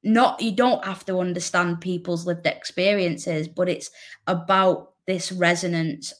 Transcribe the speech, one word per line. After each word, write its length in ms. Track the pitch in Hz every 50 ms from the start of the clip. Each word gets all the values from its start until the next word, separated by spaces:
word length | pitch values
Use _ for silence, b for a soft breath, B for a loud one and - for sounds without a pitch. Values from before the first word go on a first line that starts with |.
| -
not, 380 | 214 220 233 254 214 - -
you 120 | 220 226 190
don't 320 | 208 240 254 240 247 -
have 200 | 196 190 190 -
to 160 | - 185 185
understand 600 | 180 180 175 180 170 - - 180 180 180 170 170
people's 460 | - 185 180 175 175 180 175 165 170
lived 200 | 180 175 170 -
experiences, 1000 | 156 - - - - - - 180 196 208 202 185 170 160 170 - - 165 156 156
but 220 | 160 - - 185 180
it's 220 | 170 - - - B B B B B B B
about 680 | - 185 170 170 - 196 190 190 185 175 - - - _ _ _
this 240 | - 190 180 175 -
resonance 840 | 185 180 175 170 175 170 180 175 170 165 160 160 - - - - -